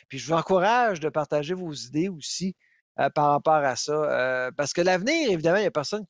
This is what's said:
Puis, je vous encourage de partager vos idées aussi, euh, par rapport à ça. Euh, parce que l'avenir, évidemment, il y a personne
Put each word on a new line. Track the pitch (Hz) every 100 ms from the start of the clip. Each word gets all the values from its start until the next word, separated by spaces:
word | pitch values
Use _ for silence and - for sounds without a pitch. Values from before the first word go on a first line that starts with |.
| -
Puis, | 135
je | 127
vous |
encourage | 165 202 190 190 240 233 175
de | 151
partager | 156 147 151 147
vos | 185 175
idées | 139 117 147 190
aussi, | 165 - - 185 - _ _ _ -
euh, | 139
par | 151 147
rapport | 143 160
à | 156 139 120
ça. | -
Euh, | 151 147 127 127 127 127 123
parce | 143
que | -
l'avenir, | 175 185 214 330 285
évidemment, | 175 160 190
il |
y | 190
a |
personne | 156 135 214